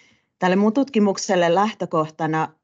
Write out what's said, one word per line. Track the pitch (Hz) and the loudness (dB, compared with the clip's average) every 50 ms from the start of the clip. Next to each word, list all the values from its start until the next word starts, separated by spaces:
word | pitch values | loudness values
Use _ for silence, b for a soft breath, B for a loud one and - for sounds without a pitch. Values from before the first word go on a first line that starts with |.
| b b b b b b b b | b b b b b b b b
Tälle | 180 180 185 | 0 2 2
mun | 202 208 220 214 | 2 2 2 2
tutkimukselle | 277 269 269 - 220 208 196 190 - - - 190 175 175 170 170 | 0 0 0 0 0 2 2 0 -2 -4 -2 0 0 2 2 2
lähtökohtana | 190 208 220 220 - 180 170 - 160 156 156 - - 165 156 156 156 156 - - _ | 2 0 -2 -4 -6 -8 -4 -2 -2 -2 -4 -6 -6 -6 -4 -2 -2 -4 -6 -8 _